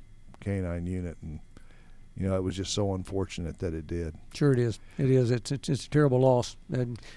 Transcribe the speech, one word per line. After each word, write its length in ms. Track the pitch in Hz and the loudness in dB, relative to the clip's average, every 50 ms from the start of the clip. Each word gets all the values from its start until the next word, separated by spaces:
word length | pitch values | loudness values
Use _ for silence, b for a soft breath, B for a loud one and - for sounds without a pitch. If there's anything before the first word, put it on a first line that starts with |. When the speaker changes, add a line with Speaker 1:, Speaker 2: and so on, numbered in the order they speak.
| - - - - - - - - | -20 -20 -20 -20 -20 -20 -18 -8
Speaker 1:
K 220 | - 104 101 98 | -4 -2 -2 0
nine 240 | 92 87 87 87 85 | 0 -2 -2 -2 -2
unit. 320 | 87 92 92 90 85 78 - | -2 -2 -2 -4 -6 -8 -8
And, 180 | - 80 76 78 - - b b b b b b b b b b b b - | -10 -10 -10 -10 -12 -14 b b b b b b b b b b b b -6
you 120 | 104 95 95 | -2 0 2
know, 80 | 95 | 2
it 80 | 95 92 | 2 0
was 120 | 95 92 | 0 -2
just 180 | 95 95 - - | -2 -4 -2 0
so 200 | - 104 98 95 | 0 2 2 0
unfortunate 680 | 95 92 - 95 95 95 - - - 87 80 - - | -2 -4 -2 -2 -2 -2 -2 -4 -6 -6 -6 -4 -4
that 140 | 95 87 80 | -4 -4 -4
it 140 | 80 80 76 | -4 -6 -4
did. 280 | 85 85 85 78 76 - - - - | -4 -4 -4 -6 -8 -10 -16 -16 -2
Speaker 2:
Sure 200 | - 156 143 135 | 2 4 4 4
it 60 | 120 | 4
is. 200 | 120 117 104 - - - - - | 2 0 0 -4 -10 -12 -4 0
It 120 | 143 127 | 2 4
is. 220 | 131 131 127 113 | 6 6 6 4
It's, 200 | 123 117 - - | 2 0 0 -4
it's, 160 | 143 139 - - | -4 -4 -2 -2
it's 160 | 147 113 - | -2 -2 -2
a 40 | - | 0
terrible 300 | - 147 151 143 123 127 | 4 4 4 6 6 6
loss. 340 | 131 131 127 123 117 - - - - - | 6 6 6 6 4 0 -8 -14 -10 -4
And 260 | - 127 123 120 123 - B B B | -2 -2 -2 -2 -4 -10 B B B